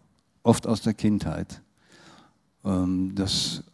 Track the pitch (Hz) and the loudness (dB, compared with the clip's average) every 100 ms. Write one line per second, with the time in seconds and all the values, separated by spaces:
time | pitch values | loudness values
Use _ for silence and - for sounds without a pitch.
0 | _ _ _ _ 117 113 120 110 113 104 | _ _ _ _ 4 4 2 -2 -2 0
1 | 110 101 - 80 - - _ _ _ - | 0 0 -2 -6 -8 -12 _ _ _ -20
2 | - - - _ _ _ 98 92 92 92 | -20 -20 -20 _ _ _ -2 0 0 0
3 | 92 98 95 - 85 80 - | -2 -2 -2 0 -2 -6 -10